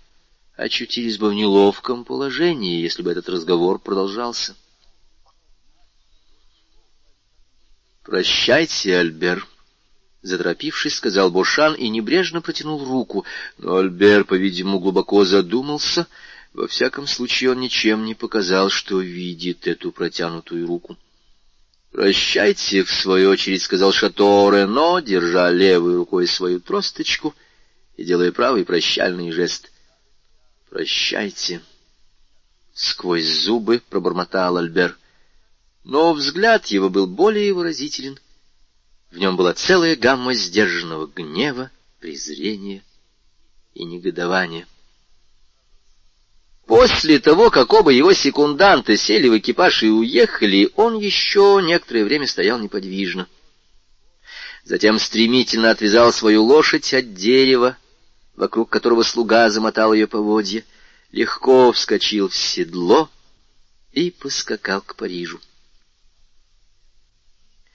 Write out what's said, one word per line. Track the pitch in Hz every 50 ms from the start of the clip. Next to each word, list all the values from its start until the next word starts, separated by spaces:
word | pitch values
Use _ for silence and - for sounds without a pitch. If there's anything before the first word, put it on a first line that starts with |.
| _ _ _ _ _ _ _ _ _ _ _
очутились | - 113 110 - - 120 - - 120 120 113 107
бы | 101 107 107
в | 101
неловком | 104 107 101 98 98 98 101 98 - - - 123 120 120
положении, | - 131 131 139 139 127 135 165 175 165 131 104 90 85 82 82
если | 82 - - 90
бы | 90 85
этот | 87 - -
разговор | 90 87 82 85 90 85 87 92 98 -
продолжался. | - - 101 95 95 98 98 113 120 120 117 - - - 95 _ _ _ _ _ _ _ _ _ _ _ _ _ _ _ _ _ _ _ _ _ _ _ _ _ _ _ _ _ _ _ _ _ _ _ _ _ _ _ _ _ _ _ _ _ _ _ _ _ _ _ _ _ _ _ _ _ _ _ _ _ _ _ _ _ _ _ _ _ _ -
«Прощайте, | - 92 87 - - - - - 123 151 165 156 - - - 98 90
Альбер», | 87 87 82 80 78 90 87 90 95 - - _ _ _ _ _ _ _ _ _ _ _ _ _ _ -
заторопившись, | 95 92 87 87 87 82 - - 156 151 - - 156 -
сказал | - - 117 92 98 95 90
Бошан | 85 92 90 - - 147 151 156 156
и | - 123 110
небрежно | 107 113 107 101 147 185 185 165 160 170
протянул | 165 - 160 - 147 151 156 147 139
руку, | 127 131 131 113 - - 98 - - - - - - - -
но | - - 87
Альбер, | 92 95 95 90 87 101 104 104 104 98
по-видимому, | - 95 92 95 98 87 90 92 98 98 92
глубоко | 87 98 90 98 90 - 101 101 101
задумался. | 90 95 98 92 85 107 127 131 147 147 151 - - - 175 165 - _ - - - - - - _ _
Во | - -
всяком | - - - - 135 - 135 143
случае, | 139 - - 123 120 - - 127 131 127
он | 127
ничем | 127 123 - - 107 107 110 110 110
не | 110 110
показал, | - - 107 - 110 98 90 92 95 95 98
что | - - - - 98 92
видит | 92 90 87 90 90 90 87 82 85 90 85 - - 90
эту | 85 - - 87 -
протянутую | - 87 82 - - 87 85 82 82 - - 85 85 85
руку. | 85 87 85 - - 87 - _ _ _ _ _ _ _ _ _ _ _ _ _ _ _ _ _ _ -
«Прощайте», | - - 98 95 90 - - - 175 104 104 101 - - - 104 95 90
в | -
свою | - - - 95 95 92 95 98
очередь, | 98 92 - 98 95 90 -
сказал | - 101 92 98 98 95
Шато | - - 98 - - 101 101 101 101 101 101
Рено, | 101 101 98 95 110 135 156 170 175 180
держа | 156 117 95 90 85 85 85 92 90 87
левой | 90 87 98 95 92 87 85 87 87
рукой | 87 87 - 101 92 87
свою | 87 - - 92 90 90 90
тросточку | - - 190 202 196 - - - 160 - - - - 151 - _ _ _ _ _ _ _ _ _ _ _ _
и | - 85
делая | 85 90 87 87 87 87
правый | - 120 127 131 104 -
прощальный | - 90 82 - - - - 98 98 90 90 87 85
жест. | 82 85 87 80 - - - - _ _ _ _ _ _ _ _ _ _ _ _ _ _ _ _ _ _ _ _
«Прощайте», | - 90 80 80 - - - - 90 98 104 101 - - - - 87 85 - _ _ _ _ _ _ _ _ _ _ _ _ _ _ _ _ _ _ _ _ _ _
сквозь | - - - - - - 90 87 85 80
зубы | 78 - 90 90 98 113 120 107 104 117 120 - _
пробормотал | - 95 87 90 87 90 90 - - 95 92 90 90
Альбер. | 90 87 85 82 92 90 85 - - _ _ _ _ _ _ _ _ _ _ _ _ _ _ _ _ _
Но | - 131 147 160 170 160
взгляд | 147 139 139 151 180 208 233 226 214 -
его | - 208 196 190 190
был | 185 196 196
более | 185 185 - 185 220 214 208 208 202 196
выразителен. | 180 170 170 160 - 139 151 - - 131 139 135 - _ _ _ _ _ _ _ _ _ _ _ _ _ _ _ _ _ _
В | 85 87
нём | 95 95 92
была | 90 92 87 82
целая | - - - 185 185 165 165 160
гамма | 120 113 123 135 127 123 127 127
сдержанного | 110 95 90 85 104 107 90 87 85 85 82 82 78 80
гнева, | 76 - - 85 76 76 92 131 147 131 123 131 131 - _ _ _ _ _
презрения | - 82 73 69 - 76 76 69 78 104 107 98 98 101 - 98 _ _ _ _ _ _ _ _ _ _ _ _ _ _ _ _ _ _ -
и | - -
негодования. | 85 85 90 87 90 82 87 87 87 95 92 92 85 82 - - - _ _ _ _ _ _ _ _ _ _ _ _ _ _ _ _ _ _ _ _ _ _ _ _ _ _ _ _ _ _ _ _ _ _ _ _ _ _ _
После | - 110 113 254 - - - - 156 151 135
того, | - 156 156 180 233 226
как | - 139 123 - -
оба | 220 190 156
его | 131 123 147 185 -
секунданта | - - 143 120 135 147 147 143 143 190 202 180 135 110 - 107
сели | 98 - - 107 151 139 123
в | 113
экипаж | 110 - - 113 - 180 175 - - 113
и | 110
уехали, | 110 110 113 120 - 117 117 - - - 113 104 95 98 101 - -
он | - 220 233 226 214
ещё | 208 202 - - - - - 202 202 202 196 196
некоторое | 185 160 170 170 - - 120 113 104
время | 104 139 151 139 113
стоял | - - 90 101 123 120
неподвижно. | 107 101 - 104 95 95 92 95 98 90 80 92 92 - _ _ _ _ _ _ _ _ _ _ _ _ _ _ _ _ _ _ _ - - - - - - - _
Затем | - - 90 101 107 110 107
стремительно | - - - 110 113 113 123 127 117 - - 113 113 113
отвязал | 110 - 110 104 101 117 120 117 110
свою | - 113 110 107 110 110
лошадь | 117 139 156 156 - - 151 - - 139
от | 131 131 117 98
дерева, | 90 95 113 127 131 135 131 131 123 120 127 127 - _ _ _ _ _ _ _ _ _ _ _
вокруг | - 95 95 - 113 113 -
которого | - 110 - 120 117 117 110
слуга | - - 120 117 104 110 117 117 110
замотал | 104 110 110 110 101 110 110 110 110
её | 107 107
поводья, | 104 - 107 107 107 107 107 104 95 98 110 - _ _ _ - - _ _ _ _
легко | - - 120 104 - - - 127 131 131 127 123 113
вскочил | - - - 107 95 - - 107 104 98 92
в | -
седло | - - - - 95 87 82 85 90 85 87 113 156 156 147 _ _ _ _ _ _ _ _ _ _ _ _ _ _ _ _
и | - - 170 175 -
поскакал | - - - - - - - 110 104 - - 98 98 -
к | - -
Парижу. | - 113 98 90 87 87 82 87 85 _ _ _ _ _ _ _ _ _ _ _ _ _ _ _ _ _ _ _ _ _ _ _ _ _ _ _ _ _ _ _ _ _ _ _ _ _ _ _ _ _ _ _ _ _ _ _